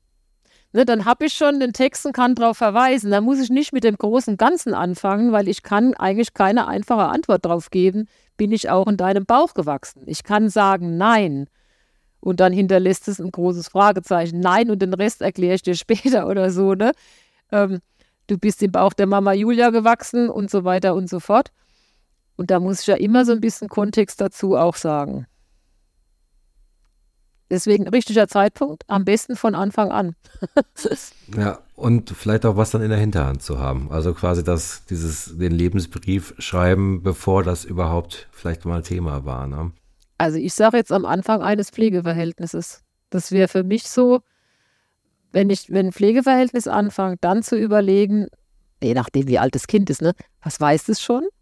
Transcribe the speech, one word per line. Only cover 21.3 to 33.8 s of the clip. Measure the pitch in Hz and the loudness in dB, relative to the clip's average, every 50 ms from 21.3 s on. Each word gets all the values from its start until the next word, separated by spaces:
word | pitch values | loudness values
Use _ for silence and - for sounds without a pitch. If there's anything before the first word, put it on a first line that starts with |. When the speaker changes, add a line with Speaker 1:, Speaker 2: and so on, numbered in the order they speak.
| 202 240 285 - _ _ _ _ _ _ _ _ _ _ _ _ _ _ _ _ _ | 2 2 2 0 _ _ _ _ _ _ _ _ _ _ _ _ _ _ _ _ _
Speaker 1:
Und | - 180 175 | -8 -2 0
da | 190 180 | 0 0
muss | 175 190 196 - | 0 0 -4 -4
ich | - | 0
ja | - 196 | 0 0
immer | - - 208 226 247 254 | 2 2 4 4 4 4
so | 233 | 4
ein | 233 226 | 2 2
bisschen | 214 226 - - 220 202 | 0 -2 -4 -4 -10 -6
Kontext | - 208 208 208 202 220 202 - - - | -4 -2 -2 0 0 0 0 0 -2 -4
dazu | 202 190 - - - 190 190 | -4 -4 -4 -4 0 0 2
auch | 127 160 175 160 | 2 2 2 0
sagen. | - - 165 151 147 143 139 131 135 123 - _ _ _ _ _ _ _ _ _ _ _ _ _ _ _ _ _ _ _ _ _ _ _ _ _ _ _ _ _ _ _ _ _ _ _ _ _ _ _ _ _ _ _ - | -2 -4 -2 -2 -2 -2 -4 -8 -10 -10 -14 _ _ _ _ _ _ _ _ _ _ _ _ _ _ _ _ _ _ _ _ _ _ _ _ _ _ _ _ _ _ _ _ _ _ _ _ _ _ _ _ _ _ _ -6
Deswegen | 180 180 - 214 208 208 190 - | -4 -2 2 2 2 2 2 2
richtiger | 202 254 226 - 208 226 208 - | 0 0 0 2 2 2 2 2
Zeitpunkt, | - 202 196 208 - - 277 294 302 - - - | 2 2 2 2 2 -2 -6 -6 -6 -10 -8 -4
am | 208 196 190 | -2 0 2
besten | 190 202 214 - - 247 | 2 0 0 0 -4 -8
von | - - 226 196 | -2 -2 -2 0
Anfang | 156 196 208 - - 208 185 | 0 -2 -2 0 0 -2 0
an. | - 208 196 170 165 _ _ - - - | 0 -2 -2 -4 -6 _ _ -20 -16 -14
<laughs> | - - - 285 - _ - - - - - - - - - - - - 104 | -10 -4 -2 -2 -2 _ -6 -8 -6 -6 -6 -6 -10 -20 -20 -20 -18 -10 -4
Speaker 2:
Ja, | 104 104 101 90 - _ _ - | -4 -2 -2 -4 -6 _ _ -12
und | - - 117 120 117 - - | -4 0 2 2 2 0 -4
vielleicht | 87 - - 104 107 110 - | -12 -8 -4 -2 0 2 2
auch | 113 101 | 2 2
was | 101 110 - | 2 0 0
dann | - 113 | 0 -2
in | 110 107 | -2 0
der | 110 104 | 0 0
Hinterhand | 107 107 98 85 71 67 67 67 | 0 0 0 0 -2 -2 -4 -6
zu | - - 73 64 | -6 -8 -6 -4
haben. | 65 67 65 65 | -4 -4 -4 -4